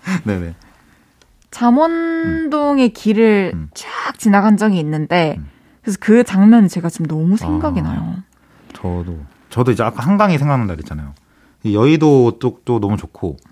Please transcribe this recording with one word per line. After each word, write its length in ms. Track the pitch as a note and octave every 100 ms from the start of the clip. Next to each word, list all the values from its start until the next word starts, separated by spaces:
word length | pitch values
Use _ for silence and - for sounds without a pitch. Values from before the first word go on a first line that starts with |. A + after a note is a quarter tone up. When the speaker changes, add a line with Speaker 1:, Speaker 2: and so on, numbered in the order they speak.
| - F3+
Speaker 1:
네네. 300 | C3 F#2+ E2+ F2 _ _ _ _ _ _ _ _ _
Speaker 2:
잠원동의 1400 | - A#3+ B3+ E4 E4 E4 E4 E4 E4 D#4+ D4+ D4 C#4 B3
Speaker 1:
음. 40 |
Speaker 2:
길을 580 | - G#3 G#3+ A3+ G3+ F#3
Speaker 1:
음. 140 | E2 D2+
Speaker 2:
쫙 440 | - - - - -
지나간 380 | A3 G3+ G#3+ G#3
적이 220 | G#3+ F#3
있는데, 560 | D3+ D#3 D3 F3 D#3+ -
Speaker 1:
음. 100 | D2 _ _ _
Speaker 2:
그래서 160 | - F#3+
그 240 | - A3+
장면이 440 | A#3+ F#3+ G#3 A#3 F#3+
제가 200 | F3 E3
지금 160 | - D#3
너무 300 | D#3 E3 G#3+
생각이 440 | - D4+ D4+ B3+
Speaker 1:
아, 20 |
Speaker 2:
나요. 320 | - - E3 F3+ - _ _ _ -
Speaker 1:
저도, 460 | - F#2 F2 F2 E2 D2 _ _
저도 240 | A#2+ B2
이제 100 | G#2+
아까 200 | A2+ -
한강이 340 | B2+ G3+ G#3 D3+
생각난다 360 | D3 C3+ G#2+
그랬잖아요. 400 | D#2+ D#2 D2+ D2 C#2+ _ _ _ _
이 100 | A2
여의도 640 | G2+ C3+ D#3+ D#3 C#3 A#2+ A2+
쪽도 420 | B2 - - A#2
너무 160 | G2+ G#2
좋고, 400 | F2 - F2+ C#2 _